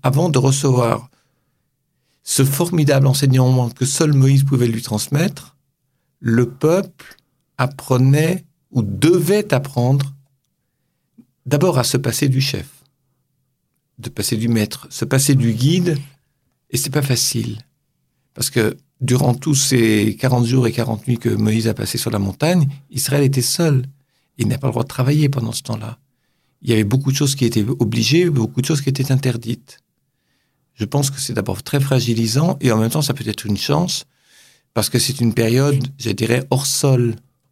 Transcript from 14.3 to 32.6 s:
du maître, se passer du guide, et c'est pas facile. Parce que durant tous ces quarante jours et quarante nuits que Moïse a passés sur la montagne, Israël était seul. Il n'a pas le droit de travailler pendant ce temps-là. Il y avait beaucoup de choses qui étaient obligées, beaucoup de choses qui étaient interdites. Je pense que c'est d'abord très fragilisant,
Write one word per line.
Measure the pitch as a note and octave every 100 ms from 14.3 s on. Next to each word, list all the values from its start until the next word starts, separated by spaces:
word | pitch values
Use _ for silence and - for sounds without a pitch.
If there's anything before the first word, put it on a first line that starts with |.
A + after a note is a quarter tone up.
| A2
du | A#2
maître, | A2+ G#2 - -
se | - B2+
passer | C3+ C#3+ C3+
du | A#2
guide, | A2+ C3 F3+ F3 D3 - _ _ _ _ _ _
et | C3+
c'est | -
pas | C#3+
facile. | C#3 A#2+ - A#2 A2+ A2 - _ _ _ _ _ _
Parce | - -
que | B2 G#2+ - _ _
durant | B2 B2+ B2
tous | A#2 D#3+ C#3
ces | - C3 A2+ G#2+ G#2+ G#2
quarante | C3 B2 A#2
jours | C3 A#2
et |
quarante | - A2+ G#2+ -
nuits | A#2
que | A#2
Moïse | G#2 G#2+ A2 A2
a |
passés | G#2 G#2 -
sur | A2
la | G#2+
montagne, | G2 - D3+ F3+ C#3 - -
Israël | B2 - C#3+
était | C#3 C3+
seul. | A#2 - E3 C3 B2 - _ _ _ -
Il | G#2+
n'a | C#3
pas | C3+
le |
droit | A#2+
de | C3
travailler | - C3 D3 C#3+
pendant | C#3 A2+
ce | A#2
temps-là. | - A2+ A2 A#2 _ _ _ _ _ _
Il | -
y |
avait | A2
beaucoup | G#2 C3 C#3
de | C3+
choses | C#3+
qui | - A#2
étaient | A2 G#2+ C3+
obligées, | G#2+ A#2 A2 D#3+ F3+
beaucoup | C#3 A2 -
de | -
choses | D3+
qui | -
étaient | C3+ C3
interdites. | C3 C3+ A#2 A2+ - - - _ _ _ _ _ _ _ _ _ -
Je | G#2+
pense | C#3+ C#3
que | C#3
c'est | -
d'abord | A2 G2+ F#2
très | - C#3+
fragilisant, | C#3 C3 A#2 A2+ A2+ B2 E3+ D#3+